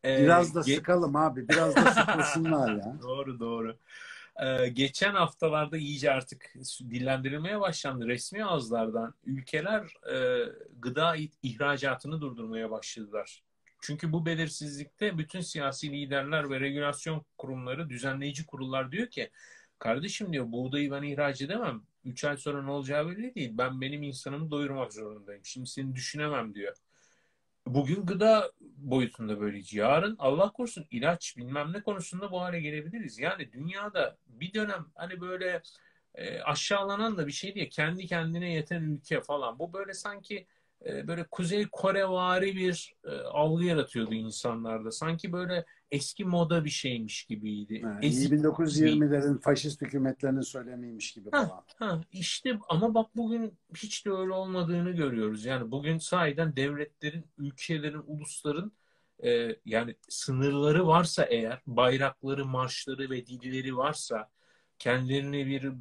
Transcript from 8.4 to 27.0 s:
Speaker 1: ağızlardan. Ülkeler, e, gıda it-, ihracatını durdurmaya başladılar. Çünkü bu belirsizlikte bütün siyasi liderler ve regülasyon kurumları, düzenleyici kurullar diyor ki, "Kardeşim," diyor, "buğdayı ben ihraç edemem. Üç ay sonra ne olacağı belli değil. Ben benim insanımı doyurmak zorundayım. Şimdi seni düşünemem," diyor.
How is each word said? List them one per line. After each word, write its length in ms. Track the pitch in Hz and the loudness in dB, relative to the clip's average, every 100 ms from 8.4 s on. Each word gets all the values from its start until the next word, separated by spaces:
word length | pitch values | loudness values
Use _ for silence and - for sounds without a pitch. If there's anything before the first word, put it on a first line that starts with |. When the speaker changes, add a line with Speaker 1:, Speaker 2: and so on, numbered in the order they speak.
Speaker 1:
ağızlardan. 720 | 208 160 113 117 110 113 113 - | 0 0 0 0 0 -2 -4 -8
Ülkeler, 580 | - 135 131 156 175 214 165 - - | -8 -6 -4 -4 0 -2 -2 -14 -6
e, 320 | 131 127 123 117 - - 120 | 0 2 2 0 -6 -18 -8
gıda 380 | 123 135 165 160 | -4 2 2 2
it-, 180 | 156 _ | -4 _
ihracatını 760 | 131 110 143 139 135 127 139 156 | -8 0 0 2 0 -2 -4 -6
durdurmaya 500 | 143 117 110 113 110 | -6 -8 -8 -6 -4
başladılar. 720 | 110 - 113 104 104 101 - _ _ _ _ | -6 -8 -12 -6 -6 -6 -14 _ _ _ _
Çünkü 300 | - 151 170 | -8 -4 0
bu 140 | 165 165 | 0 0
belirsizlikte 920 | 160 160 - 151 143 143 _ 208 170 | 0 -2 -4 -8 -10 -14 _ -2 -2
bütün 220 | 156 185 | -4 -6
siyasi 520 | 170 160 139 135 151 | -6 -4 -4 -4 -6
liderler 580 | 143 143 139 139 156 143 | -6 -2 -2 0 -2 0
ve 100 | 135 | -2
regülasyon 640 | 139 139 147 143 160 156 - - | -2 0 -2 -2 -4 -6 -6 -14
kurumları, 520 | 131 131 127 139 165 | -8 -6 -6 -6 -6
düzenleyici 560 | 123 135 135 143 135 160 | -4 -4 -2 -4 -6 -10
kurullar 460 | 135 131 135 131 | -8 -4 -2 -2
diyor 140 | 170 240 | -4 -4
ki, 240 | - 113 - - - _ _ | -6 -8 -10 -20 -20 _ _
"Kardeşim," 540 | 113 123 190 - 202 | 0 0 0 -6 -2
diyor, 200 | 147 117 | -2 -2
"buğdayı 380 | 117 127 143 143 | -2 -2 0 0
ben 120 | 139 | -2
ihraç 400 | 143 143 143 127 | -4 0 0 0
edemem. 400 | 139 208 208 113 - _ | -4 -2 -4 -6 -12 _
Üç 200 | 131 123 | -12 -4
ay 120 | 147 139 | -2 -2
sonra 260 | 147 143 | -4 -4
ne 80 | 139 | -4
olacağı 380 | 143 135 147 160 | -4 0 0 0
belli 240 | 190 247 | -4 -8
değil. 160 | 233 127 | -6 -6
Ben 260 | 110 127 131 | -2 -2 -2
benim 220 | 135 147 | -4 -4
insanımı 480 | 143 135 139 143 160 | -8 -8 -8 -6 -4
doyurmak 420 | 147 143 135 117 | -2 -2 -2 -4
zorundayım. 520 | 107 107 107 101 101 | -6 -12 -12 -16 -16
Şimdi 220 | - 127 127 | -12 -10 -10
seni 280 | - 135 | -6 -6
düşünemem," 600 | 127 131 147 151 139 113 | -4 -6 -4 -2 -2 -4
diyor. 220 | 101 98 - _ _ | -6 -8 -8 _ _